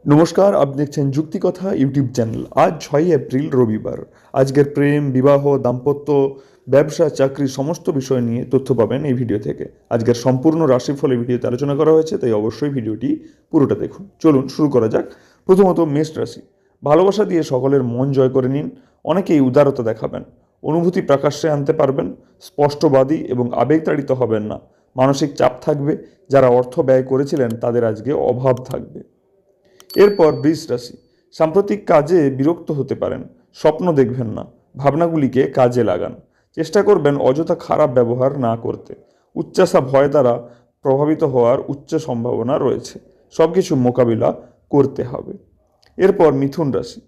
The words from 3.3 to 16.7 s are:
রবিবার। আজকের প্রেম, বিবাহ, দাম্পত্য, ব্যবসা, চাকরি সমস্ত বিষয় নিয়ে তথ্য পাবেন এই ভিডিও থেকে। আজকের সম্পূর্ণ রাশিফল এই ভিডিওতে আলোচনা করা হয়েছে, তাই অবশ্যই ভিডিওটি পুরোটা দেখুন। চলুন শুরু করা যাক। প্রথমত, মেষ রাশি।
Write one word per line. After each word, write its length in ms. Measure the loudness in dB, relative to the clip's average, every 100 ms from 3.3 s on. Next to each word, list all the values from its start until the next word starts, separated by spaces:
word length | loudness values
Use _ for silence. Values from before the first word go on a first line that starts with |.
| -4 0
রবিবার। 500 | 2 2 0 -6 -10 -14 _ _
আজকের 320 | 0 2 2 0
প্রেম, 380 | 2 0 0 0
বিবাহ, 460 | 2 4 4 2 0
দাম্পত্য, 520 | -2 -2 -4 -4 -2 0 0 -4 _ _ 2
ব্যবসা, 360 | 2 2 0 -2
চাকরি 380 | 2 -2 0 -4
সমস্ত 380 | -4 -6 -4 -4
বিষয় 320 | -4 -2 -2
নিয়ে 220 | -2 -4 -2
তথ্য 300 | -2 0 0
পাবেন 300 | 0 0 -2
এই 80 |
ভিডিও 260 | -2 -2 -4
থেকে। 260 | -4 -10 -12 _ _
আজকের 240 | -2 0
সম্পূর্ণ 460 | 0 0 2 2 2 2
রাশিফল 460 | 2 0 -2 0
এই 60 | -2
ভিডিওতে 280 | -2 -2 -2
আলোচনা 280 | -4 -4 0
করা 160 | 4
হয়েছে, 260 | 4 2 -2
তাই 140 | 0
অবশ্যই 380 | 0 -2 -4 -6
ভিডিওটি 400 | -4 -6 -6 -6 -6 -8 _ _
পুরোটা 240 | 0 2 0
দেখুন। 280 | -4 -10 -20 _
চলুন 280 | 2 2 0
শুরু 220 | -2 2
করা 180 | 2 2
যাক। 180 | -2 -4 -14 _ _ 0
প্রথমত, 340 | 4 4 2
মেষ 300 | 0 0 -4 -6
রাশি। 240 | -8 -10 _ _ _